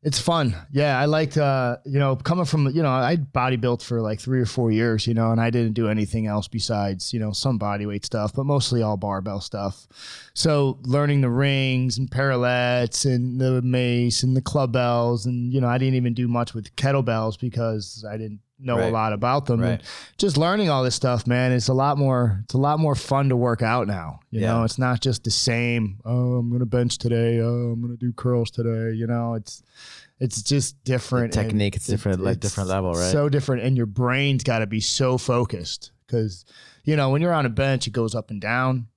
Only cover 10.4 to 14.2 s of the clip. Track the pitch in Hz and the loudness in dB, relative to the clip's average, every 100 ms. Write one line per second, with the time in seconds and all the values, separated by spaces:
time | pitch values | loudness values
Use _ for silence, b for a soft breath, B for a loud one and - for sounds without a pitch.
10.4 | 160 147 139 127 127 131 147 143 131 120 | 0 2 2 -2 -2 0 2 2 2 2
11.4 | 139 139 131 127 127 117 131 127 139 131 | 2 2 0 0 0 -2 -4 0 0 2
12.4 | 123 123 123 123 120 - 139 127 123 123 | 2 2 2 2 0 0 0 2 0 0
13.4 | 131 127 123 127 123 120 120 113 | 2 2 2 2 2 2 2 2